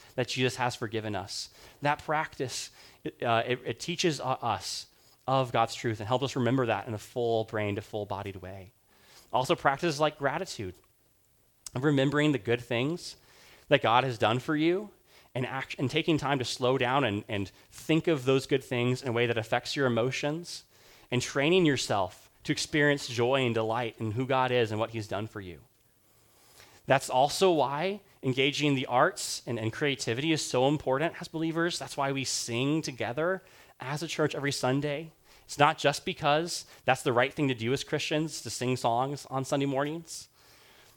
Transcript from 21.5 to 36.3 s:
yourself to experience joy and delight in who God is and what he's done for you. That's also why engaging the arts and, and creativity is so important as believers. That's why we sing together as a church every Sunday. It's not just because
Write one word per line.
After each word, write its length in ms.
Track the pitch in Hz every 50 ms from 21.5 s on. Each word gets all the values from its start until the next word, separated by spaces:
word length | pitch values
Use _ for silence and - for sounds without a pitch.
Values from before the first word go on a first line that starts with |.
| 185 190 170
yourself 640 | 147 131 120 - - 113 101 92 92 - - - - _ _ -
to 80 | -
experience 560 | 147 - - - - 151 147 147 143 143 - -
joy 360 | 117 120 117 123 139 135 127
and 120 | 120 110
delight 400 | 113 110 110 110 123 120 113 - -
in 140 | 113 110
who 120 | 104 123 131
God 280 | 123 131 131 127 127
is 180 | 123 123 117 107
and 80 | 107 107
what 120 | 113 110
he's 180 | 113 113 104 -
done 180 | 98 101 107
for 140 | 107 - 107
you. 180 | 95 87 82 69 - _ _ _ _ _ _ _ _ _ _ _ _ _ _ _ _ - - - - - - - _
That's 240 | - 151 135 - -
also 400 | 127 127 143 139 - - 190 185
why 500 | 170 147 127 131 143 147 175 190 208 208 - _ _ _
engaging 540 | - 135 123 135 135 147 131 135 147 147 139
the 100 | 127 127
arts 560 | - 120 127 151 185 185 - - - - - -
and, 120 | 156 120 107
and 140 | 110 113
creativity 580 | - - 156 139 135 - - 123 113 127 151 165
is 120 | 156 139
so 260 | - - - 127 131 139
important 460 | 151 135 - 131 131 135 160 165 - -
as 60 | -
believers. 520 | - - 156 165 165 156 165 170 175 165 -
That's 180 | 135 - -
why 160 | 147 139 139
we 100 | 139 135
sing 600 | 123 - - - - 117 117 123 135 143 156 160
together 600 | - 156 127 117 107 110 120 151 160 180 190 185 - - - - - - _ -
as 240 | 123 131 147 151 170
a 40 | 156
church 280 | - - 151 139 -
every 160 | 147 139 143
Sunday. 580 | 135 - 131 127 131 143 143 147 143 151 165 160 - _ _ _ - - _
It's 140 | - - 143
not 180 | 143 156 151
just 280 | - - 139 143 - -
because 600 | 196 170 - 160 147